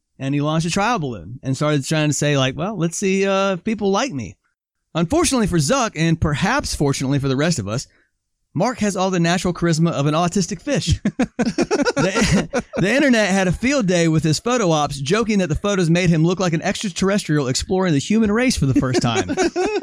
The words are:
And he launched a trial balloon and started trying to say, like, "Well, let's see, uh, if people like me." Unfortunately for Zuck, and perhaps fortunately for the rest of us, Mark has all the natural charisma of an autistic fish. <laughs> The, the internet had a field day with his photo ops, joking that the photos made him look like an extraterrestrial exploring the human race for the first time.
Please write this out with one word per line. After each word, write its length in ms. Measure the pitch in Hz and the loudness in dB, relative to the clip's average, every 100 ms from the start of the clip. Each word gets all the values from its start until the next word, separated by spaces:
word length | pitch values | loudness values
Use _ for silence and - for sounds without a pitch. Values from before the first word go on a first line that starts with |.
| _ - | _ -10
And 160 | 135 | -4
he 60 | 143 | -2
launched 260 | 147 160 170 | 0 -2 -2
a 40 | |
trial 280 | 190 214 233 | -2 0 -2
balloon 420 | 139 104 82 123 | -4 -8 -12 -10
and 120 | 135 | -6
started 300 | 131 147 151 | -2 0 0
trying 240 | - 156 151 | 0 0 0
to 60 | |
say, 240 | 135 147 139 | 0 0 2
like, 180 | 131 135 | 0 -2
"Well, 180 | 185 208 | -6 -4
let's 180 | 170 - | -4 -2
see, 300 | 196 190 196 | 0 0 2
uh, 260 | 190 196 | 0 0
if 120 | 180 | -2
people 260 | 220 214 196 | -4 -2 0
like 240 | 196 269 | 0 -2
me." 240 | 139 92 - _ _ _ _ _ | -6 -10 -14 _ _ _ _ _
Unfortunately 520 | 160 170 320 302 254 185 | -2 0 2 2 2 2
for 120 | 170 | 2
Zuck, 340 | 143 269 220 | 2 2 0
and 240 | 147 165 160 | 0 0 2
perhaps 560 | 156 127 185 277 - | 0 0 0 0 -2
fortunately 440 | - 143 - 135 143 | -2 0 0 0 0
for 100 | 139 | 0
the 80 | 131 | 0
rest 220 | 170 160 | 0 0
of 100 | 98 | -4
us, 180 | 120 - _ _ _ _ _ _ | -6 -8 _ _ _ _ _ _
Mark 240 | 143 247 240 | -2 -2 0
has 180 | 214 180 | -2 0
all 140 | 190 | 0
the 100 | 185 | 2
natural 320 | 170 185 185 | 2 0 -2
charisma 380 | 170 170 156 165 | -2 0 2 2
of 160 | 131 147 | 2 0
an 80 | |
autistic 480 | 156 175 202 175 208 | 2 0 0 -4 -6
fish. 400 | 294 240 - - | -4 -2 0 0
<laughs> 60 | 190 - 240 - 233 - - 339 440 | -2 -2 -4 -2 -2 -2 -2 0 0
The, 680 | 285 190 214 214 202 160 247 - 262 | 0 0 2 2 2 0 -6 -6 -2
the 160 | 185 | 0
internet 380 | 262 285 226 196 | 2 4 4 2
had 180 | 196 180 | 2 0
a 40 | |
field 340 | 160 247 285 185 | 0 0 0 2
day 220 | 175 170 | 2 2
with 160 | 156 | 2
his 160 | 160 147 | 0 -2
photo 320 | 233 247 180 | 0 0 2
ops, 280 | 156 143 143 | 2 0 -4
joking 380 | 135 214 226 202 | -2 0 2 0
that 100 | 175 | 0
the 60 | |
photos 340 | 151 208 190 160 | -2 -2 0 2
made 220 | 175 180 | 2 4
him 140 | 165 | 2
look 160 | 165 185 | 2 2
like 120 | 180 | 0
an 80 | 160 | 0
extraterrestrial 880 | 185 - 208 - 190 202 - 147 127 | -2 -4 -6 -2 0 0 0 -2 0
exploring 440 | 131 - 185 131 | -4 -2 0 2
the 80 | 139 | 0
human 320 | - 220 214 | 2 2 2
race 240 | 220 254 - | 2 0 0
for 100 | 139 | 2
the 120 | 285 | 2
first 220 | 131 214 | 2 0
time. 300 | - 381 - 330 359 349 392 415 | 0 0 -2 -2 -2 0 -2 -2